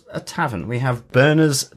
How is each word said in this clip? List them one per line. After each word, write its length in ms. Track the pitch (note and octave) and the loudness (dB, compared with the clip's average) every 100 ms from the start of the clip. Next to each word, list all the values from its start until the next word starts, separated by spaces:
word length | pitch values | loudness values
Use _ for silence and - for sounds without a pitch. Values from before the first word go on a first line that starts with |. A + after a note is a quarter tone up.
| - | -12
a 80 | D3+ | -14
tavern. 480 | - - D3+ F#2+ G#2+ | -10 -6 -4 -4 -6
We 100 | A#2+ | -4
have 280 | C3 A#2 - | -4 -4 -2
Burner's 580 | B2+ D3 D#3 D#3 C#3 - | 2 4 4 4 0 -6